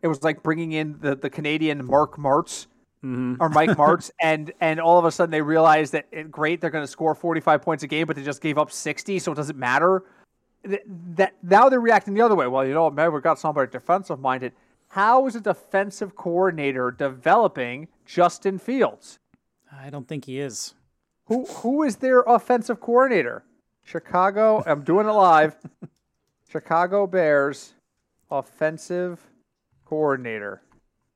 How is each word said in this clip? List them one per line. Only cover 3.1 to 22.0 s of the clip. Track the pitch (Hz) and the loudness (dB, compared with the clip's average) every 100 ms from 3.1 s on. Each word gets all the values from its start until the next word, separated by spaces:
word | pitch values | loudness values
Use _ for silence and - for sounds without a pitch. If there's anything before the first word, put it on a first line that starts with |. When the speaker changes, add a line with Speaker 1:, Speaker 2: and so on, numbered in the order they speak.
| 123 127 123 | -6 -6 -2
Speaker 1:
or | 160 | 2
Mike | 175 165 | 2 2
Speaker 2:
<laughs> | 156 | 4
Speaker 1:
Martz, | 147 175 - _ | 4 2 -2 _
and, | 160 156 156 - | 0 0 -4 -4
and | 165 160 | -2 0
all | 165 175 | 4 4
of | |
a | 170 | 4
sudden | - 170 | 0 -2
they | 156 | 0
realized | 151 160 160 156 147 | 0 4 6 4 2
that, | 156 - | -4 -8
eh, | 160 | -14
great, | 156 147 151 170 | -14 -6 -4 -2
they're | 165 | -4
gonna | 156 139 | -6 -8
score | - 160 | -4 -4
forty-five | 151 170 160 156 156 | -2 -4 -2 2 0
points | - 156 | 0 -6
a | 143 | -4
game, | 151 160 | -4 -4
but | 147 | -6
they | |
just | 139 139 | -8 -6
gave | 160 143 | -4 -2
up | 147 | -4
sixty, | - - 147 - 190 | -6 -10 -10 -6 -6
so | - | -6
it | 147 | -6
doesn't | 143 143 | -8 -6
matter. | 123 131 170 190 190 _ _ _ _ _ 208 | -2 2 2 0 -4 _ _ _ _ _ -10
Th-, | 202 - 180 175 170 | -10 -10 -18 -14 -2
that, | 196 _ | -2 _
now | 175 196 262 | 4 6 6
they're | 262 | 4
reacting | 233 220 - | 2 2 2
the | 202 | 2
other | 233 | 4
way. | 196 127 | 4 2
"Well, | 131 135 | 0 0
you | |
know, | 147 160 | 2 2
man, | 143 165 | 2 2
we | 151 | 2
got | 165 151 | 0 0
somebody | 160 147 127 | 0 0 -2
defensive-minded." | 127 - 180 190 147 135 127 127 _ _ _ _ | -4 0 -2 0 -4 -2 -2 -6 _ _ _ _
How | 196 208 254 269 | -2 2 4 2
is | 233 | -4
a | |
defensive | 214 190 _ 196 202 - 208 - | -4 -6 _ -4 -2 -6 -12 -8
coordinator | 185 170 190 165 139 131 127 | -4 0 0 0 -4 -2 -4
developing | 123 143 131 160 202 214 - 120 127 160 _ | -4 -6 -4 2 4 2 -2 -8 -8 -14 _
Justin | _ - 175 - 196 190 | _ 2 2 2 -6 -6
Fields? | - 269 175 104 - - _ _ _ _ _ | -6 -2 -2 -2 -20 -20 _ _ _ _ _
Speaker 2:
I | 139 135 | -20 -16
don't | 143 123 | -16 -12
think | 151 | -12
he | 127 131 | -10 -10
is. | 139 107 - _ _ _ _ _ _ | -10 -10 -14 _ _ _ _ _ _
Speaker 1:
Who, | 226 | -6
who | 254 - 226 285 | -6 -8 -4 -2
is | 302 | -2
their | 202 | -2